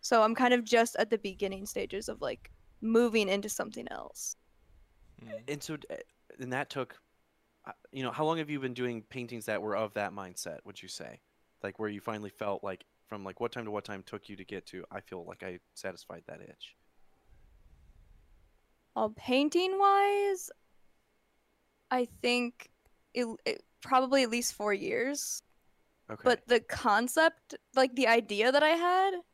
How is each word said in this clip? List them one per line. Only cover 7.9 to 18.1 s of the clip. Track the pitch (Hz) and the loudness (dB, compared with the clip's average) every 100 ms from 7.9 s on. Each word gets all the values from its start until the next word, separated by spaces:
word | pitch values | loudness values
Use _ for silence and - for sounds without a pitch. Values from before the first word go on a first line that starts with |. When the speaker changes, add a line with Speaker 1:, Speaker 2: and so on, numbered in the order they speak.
Speaker 3:
you | 135 | -8
know, | 127 | -6
how | 120 156 | -2 -2
long | 165 | 0
have | 151 | -4
you | 147 | -6
been | 131 | -6
doing | 120 123 117 | -4 -4 -6
paintings | 107 131 120 117 107 | -10 -12 -10 -10 -4
that | 104 | -4
were | 107 101 | -2 -2
of | 107 | -2
that | 104 101 | -4 -6
mindset, | 98 95 92 90 78 - | -6 -12 -12 -10 -12 -14
would | 98 | -18
you | 95 | -16
say? | - 69 - _ _ _ _ | -14 -14 -16 _ _ _ _
Like, | 101 - | -10 -6
where | 107 | -8
you | 104 | -6
finally | 107 107 104 | -8 -8 -10
felt | - 104 98 | -6 -4 -4
like, | 101 92 - _ _ | -6 -10 -14 _ _
from, | 107 | -12
like, | 98 92 | -12 -6
what | 117 | -6
time | 127 110 | -6 -6
to | |
what | 104 101 | -8 -8
time | 98 | -12
took | - 104 - | -10 -14 -14
you | 98 | -16
to | 92 | -12
get | 95 - | -12 -12
to, | 92 87 | -16 -12
"I | 101 | -14
feel | - 92 85 | -12 -14 -12
like | 92 | -12
I | 95 90 _ - | -12 -12 _ -12
satisfied | 95 85 - 87 85 | -12 -12 -16 -18 -16
that | - | -18
itch"? | 95 - - _ _ _ - _ _ - - _ - - - - - | -18 -20 -20 _ _ _ -20 _ _ -20 -20 _ -20 -20 -20 -20 -20